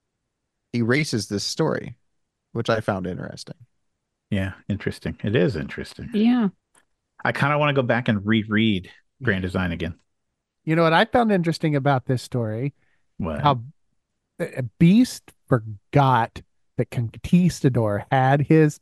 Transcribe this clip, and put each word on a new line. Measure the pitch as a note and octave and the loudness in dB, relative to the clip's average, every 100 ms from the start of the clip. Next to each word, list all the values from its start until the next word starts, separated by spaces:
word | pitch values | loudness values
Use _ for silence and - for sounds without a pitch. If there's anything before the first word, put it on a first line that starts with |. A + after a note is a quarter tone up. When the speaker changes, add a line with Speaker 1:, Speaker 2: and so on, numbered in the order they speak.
| _ _ _ _ _ _ _ | _ _ _ _ _ _ _
Speaker 1:
erases | A#2+ A2+ C#3 D#3 A#2 - | -2 0 0 0 -4 -4
this | G2+ | -6
story, | - - D#3 - - - _ _ _ _ _ | -4 -2 -2 -2 -8 -16 _ _ _ _ _
which | A#2 A#2 | -6 -2
I | A2 | -2
found | A2 F#2+ F#2 | -2 -4 -6
interesting. | F2+ - - - - - _ _ _ _ _ _ | -8 -10 -14 -18 -20 -20 _ _ _ _ _ _
Speaker 2:
Yeah, | G2 F#2+ - - | -4 -4 -8 -8
interesting. | G2+ - - - - | -6 -4 -6 -8 -6
It | G#2+ | -2
is | A#2+ F3 F2 | 0 0 -2
interesting. | - - - - - | -8 -10 -12 -14 -6
Speaker 3:
Yeah. | G#3 A3+ B3 G3 - _ _ _ _ _ - | 0 2 2 0 -4 _ _ _ _ _ -6
Speaker 2:
I | A#2+ | -4
kinda | - C#3+ D3 | 0 0 2
wanna | D3 | 2
go | C#3 | 2
back | A#2+ A#2+ B2 | 2 0 0
and | G#2 | 0
reread | G#2 A2 G#2+ G#2 A2 F#2+ F2 - _ _ | 2 0 2 2 2 0 -4 -16 _ _
Grand | B2 F#2+ | -2 -2
Design | F#2 F#2+ F2+ | -2 -2 -2
again. | E2 E2+ - _ _ _ _ _ _ | -4 -6 -8 _ _ _ _ _ _
Speaker 4:
You | D#3 D#3+ | -2 0
know | |
what | D#3+ | 2
I | E3 | 2
found | A3 B3+ A3+ | 2 2 2
interesting | G3 E3 D#3 D#3+ C#3+ | 2 0 -2 0 0
about | C#3 C3 - | 2 0 0
this | B2+ | -4
story? | - B2+ A2+ A2 C#3 - _ _ _ - | -4 -6 -4 -4 -6 -8 _ _ _ -8
Speaker 2:
What? | F2 D3 | -6 0
Speaker 4:
How, | C#3+ B2+ B2+ - _ _ _ _ _ - | 0 0 -4 -18 _ _ _ _ _ -10
uh, | E3+ C3+ B2 - | -8 -8 -8 4
Beast | E3+ G#3+ B3+ - - _ - | 6 6 4 -2 -20 _ -2
forgot | B2+ A2 G#2 _ C#3+ C3+ B2 A#2 - - _ _ - | -2 0 -12 _ 2 4 4 0 -6 -20 _ _ -6
that | A#2+ | -6
Conquistador | - A2+ - - F3+ F3 - C#3+ A#2+ A2 G2+ - | -4 -6 -8 0 2 2 0 0 2 0 -2 0
had | C3+ C3 C#3+ | 2 2 2
his | C3+ D#3+ D3+ - | 4 4 4 0